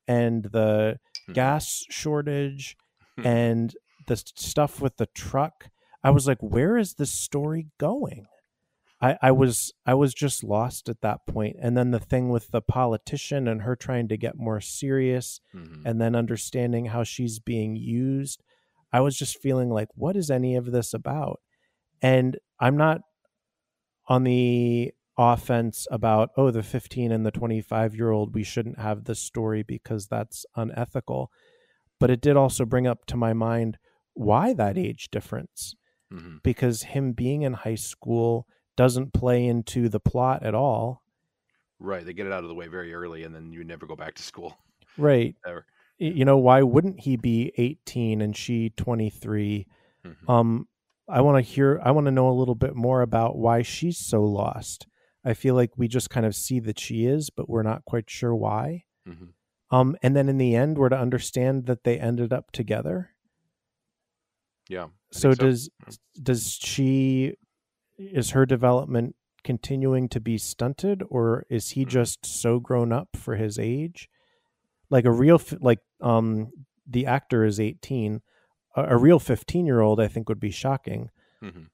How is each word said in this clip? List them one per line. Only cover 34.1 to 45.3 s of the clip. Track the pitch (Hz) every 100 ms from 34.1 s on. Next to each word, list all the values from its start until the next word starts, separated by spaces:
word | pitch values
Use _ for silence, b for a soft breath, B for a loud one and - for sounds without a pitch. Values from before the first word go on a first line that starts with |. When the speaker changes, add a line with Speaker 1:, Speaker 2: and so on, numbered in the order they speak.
Speaker 1:
why | - 104 113 226
that | 190 104 175
age | 175 - -
difference. | 107 - - 165 - - - _ _ _
Speaker 2:
Mm-hmm. | 92 82 78
Speaker 1:
Because | - 117 123 110
him | - 139 135
being | 117 123 147
in | 139
high | 120 120 113
school | - - 117 117 117 117 - _ _ -
doesn't | 127 123 135
play | - 123 123 123
into | 117 110 127 117
the | 104
plot | - 127 127 139
at | 110
all. | 107 139 113 117 127 _ _ _ _ _ _ _ _
Speaker 2:
Right. | 92 92 85
They |
get | 87 98
it |
out | 95
of | 85
the | 85
way | 85
very | 90 85
early, | 85 87 80
and | 82
then | 80 82
you | 82
never | 82 82 80
go | 78
back | 78 -
to |
school. | - - - - _ _ _ -
Speaker 1:
Right. | 147 127 117